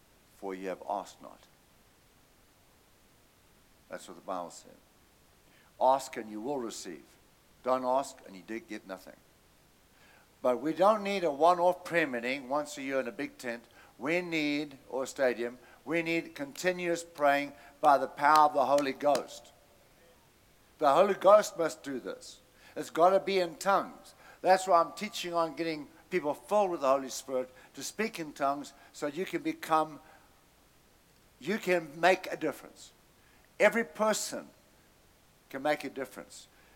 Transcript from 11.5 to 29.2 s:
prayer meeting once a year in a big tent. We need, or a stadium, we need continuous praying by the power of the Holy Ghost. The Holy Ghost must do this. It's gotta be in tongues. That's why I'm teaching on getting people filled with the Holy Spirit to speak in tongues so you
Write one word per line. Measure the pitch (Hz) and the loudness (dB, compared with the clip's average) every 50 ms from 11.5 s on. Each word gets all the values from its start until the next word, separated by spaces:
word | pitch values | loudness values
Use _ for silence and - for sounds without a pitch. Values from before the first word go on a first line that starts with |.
| 180 170 170 180 180 - - | 6 6 4 2 2 0 -4
prayer | - 160 170 160 143 | -4 0 0 0 0
meeting | 127 120 113 123 131 143 135 123 | -2 -4 -4 -4 -4 -6 -6 -4
once | 135 147 147 143 - - | -4 -4 -4 -6 -8 -10
a | |
year | 135 135 135 135 | -8 -4 -2 -2
in | 127 120 | -2 -4
a | |
big | 113 101 143 147 - - | -6 -8 -8 -10 -10 -10
tent. | - 127 117 117 - - _ - - - _ - | -10 -8 -8 -10 -12 -18 _ -20 -20 -20 _ -8
We | - 139 165 180 | -4 -2 -2 -2
need, | 180 175 165 160 151 147 147 147 151 151 139 127 - - | -2 -4 -4 -2 -2 -2 -2 -4 -4 -8 -12 -16 -14 -10
or | - 127 135 | -8 -6 -6
a | 123 | -6
stadium, | - - 139 127 120 107 117 120 123 127 - - - - - | -4 0 0 0 0 0 -4 -8 -8 -12 -18 -20 -20 -16 -8
we | - 156 170 | -4 -4 -2
need | 165 165 165 165 160 - - | -2 0 -2 -2 -4 -6 -8
continuous | - 143 139 131 - - 180 180 180 180 175 170 165 - | -10 -10 -10 -8 -4 -2 -2 -2 -2 -2 -2 -2 -4 -6
praying | - - - 147 143 139 143 143 143 143 - - - - - | -10 -4 2 4 4 4 4 0 -4 -8 -14 -20 -20 -8 0
by | - 151 143 135 | 4 4 6 4
the | 131 127 | 4 -2
power | - - 143 143 156 156 151 | -4 0 4 6 8 8 6
of | 147 147 | 6 4
the | 143 131 | 2 2
Holy | 123 139 143 147 139 131 | 4 4 2 2 0 -2
Ghost. | - 139 143 143 120 87 - - - - - - _ _ _ _ _ _ _ _ _ _ - _ _ _ _ _ _ _ _ _ _ _ _ _ - | -2 0 2 2 2 0 -4 -12 -18 -20 -20 -20 _ _ _ _ _ _ _ _ _ _ -20 _ _ _ _ _ _ _ _ _ _ _ _ _ 0
The | 151 143 135 | 2 4 6
Holy | 156 190 208 196 | 6 6 4 4
Ghost | 190 - 180 202 214 202 - - - | 4 8 8 8 8 8 4 -2 -4
must | 170 156 - - - | -4 -4 -4 -6 -8
do | 139 139 123 | -8 -8 -8
this. | 107 95 - - - - - - - _ _ _ - - - - | -6 -8 -10 -10 -14 -18 -20 -20 -20 _ _ _ -20 -14 -12 -12
It's | 151 - | -10 -4
gotta | - - 160 180 190 196 | 2 4 6 6 6 4
be | 190 190 196 190 | 2 2 0 0
in | 180 170 156 | 0 -2 -4
tongues. | - - 190 196 180 139 - - - - - - - - - - - | -4 0 0 2 2 0 -2 -8 -16 -20 -20 -20 -20 -20 -20 -16 -2
That's | - 165 185 185 185 | 4 4 4 4 6
why | 190 180 170 | 6 4 6
I'm | 165 156 - | 4 4 0
teaching | - 202 208 - - - 175 170 | -6 -10 -8 -8 -8 -8 -4 0
on | 170 165 165 143 | 0 0 0 -2
getting | 135 165 165 160 151 143 - - - - _ | -4 -6 -6 -6 -6 -10 -14 -18 -20 -10 _
people | - 180 143 147 - | -4 -2 -2 -2 -4
filled | - - - 202 208 208 185 | -6 -4 -2 0 2 2 2
with | 175 160 | 0 0
the | 143 131 | 2 2
Holy | 135 139 135 127 | 2 2 0 -4
Spirit | - - - - 135 127 127 127 - - - - - | -10 -12 -8 -4 -4 -4 -4 -4 -8 -18 -20 -20 -16
to | - 135 | -12 -12
speak | - - - 214 220 - - | -8 -6 -6 -6 -6 -6 -8
in | 165 151 | -10 -12
tongues | 147 - 147 139 139 143 143 - - - - - - | -6 -2 -2 -2 -2 -2 -6 -12 -16 -20 -20 -20 -12
so | - - 147 | -8 -8 -6
you | 139 156 | -4 -6